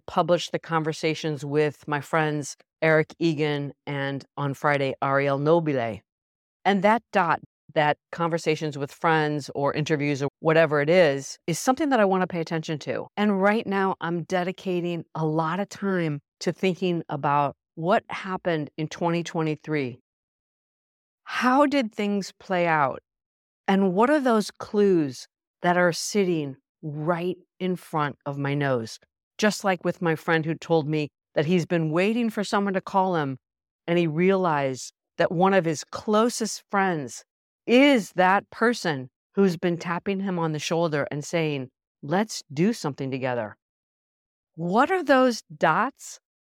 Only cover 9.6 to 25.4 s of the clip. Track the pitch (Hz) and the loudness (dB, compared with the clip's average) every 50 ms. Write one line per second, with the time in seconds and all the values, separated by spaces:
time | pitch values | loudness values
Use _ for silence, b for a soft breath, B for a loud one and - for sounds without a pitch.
9.6 | 139 139 - 156 147 - 156 139 143 147 147 127 143 139 - _ - 160 156 165 | -2 0 0 0 0 0 0 0 0 0 -2 -2 -2 -6 -6 _ 0 4 4 6
10.6 | 165 143 151 147 143 151 175 185 170 147 139 139 139 - - - _ - 160 - | 4 4 4 2 4 4 6 6 6 6 4 0 -4 -10 -14 -10 _ -6 -4 -2
11.6 | - 262 262 - 320 277 269 226 202 190 190 185 185 175 185 170 160 - 170 160 | 0 0 0 2 2 2 4 4 4 4 2 2 0 -2 -4 -4 -4 -4 -4 -4
12.6 | 160 - 160 143 - 139 113 - - - _ 202 208 214 196 190 190 202 208 233 | -4 -4 -6 -6 -6 -6 -6 -6 -6 -6 _ -2 0 2 2 2 4 2 2 2
13.6 | - 196 196 196 190 190 - - - 170 170 170 160 - 185 180 175 185 180 - | -2 -2 -2 0 0 0 -2 -4 -4 -4 -4 -4 -4 -2 -2 -2 -2 -4 -6 -8
14.6 | - 190 180 175 170 175 175 165 - _ - 156 160 156 156 175 170 156 170 190 | -6 -4 -4 -2 -2 -4 -6 -6 -8 _ -6 -4 -2 -2 0 0 -2 -2 -2 -4
15.6 | 202 - - - 196 196 190 175 165 156 143 143 - _ _ - - 185 160 - | -6 -8 -8 -6 -4 -2 -2 -2 -2 -2 -4 -6 -10 _ _ -8 -6 -6 -4 -2
16.6 | 196 190 170 - 190 180 170 165 - - 160 139 143 147 143 147 143 135 - _ | -2 -2 -2 -2 -2 -2 -2 -4 -4 -6 -6 -4 -2 0 2 2 0 -2 -4 _
17.6 | _ _ _ 165 160 175 220 - - - - - - 190 185 185 - 185 165 156 | _ _ _ -6 0 0 0 0 0 -4 -12 -12 -10 -8 -8 -6 -4 -2 -2 -2
18.6 | 147 - - - 156 151 - - 175 170 170 170 165 - - 165 160 156 151 - | -4 -6 -8 -8 -8 -8 -6 -4 -2 -2 0 -2 -4 -4 -4 -4 -2 -2 -4 -6
19.6 | - 151 156 147 135 120 123 - _ _ _ _ _ _ _ _ _ _ _ _ | -6 -6 -4 -4 -4 -6 -8 -12 _ _ _ _ _ _ _ _ _ _ _ _
20.6 | _ _ _ _ _ _ _ _ _ _ _ _ - - - - 220 254 254 277 | _ _ _ _ _ _ _ _ _ _ _ _ -14 -10 -4 -2 2 4 4 4
21.6 | 294 277 285 277 233 214 - - 208 202 202 196 180 - - - - - 190 175 | 4 4 2 0 0 -2 -4 -4 -2 -2 -2 -2 -4 -6 -12 -14 -8 -4 -2 0
22.6 | 175 170 160 151 139 131 - - - _ _ _ _ _ _ _ _ _ _ _ | 2 2 2 2 2 0 -2 -6 -14 _ _ _ _ _ _ _ _ _ _ _
23.6 | _ - 196 190 196 190 175 202 233 269 302 302 254 254 226 214 - - - - | _ 0 2 4 2 2 2 2 2 4 2 2 2 2 2 2 0 -2 -8 -14
24.6 | - - - 208 202 196 185 165 147 135 127 - - - _ _ | -12 -4 0 2 4 4 4 4 2 0 -4 -10 -16 -20 _ _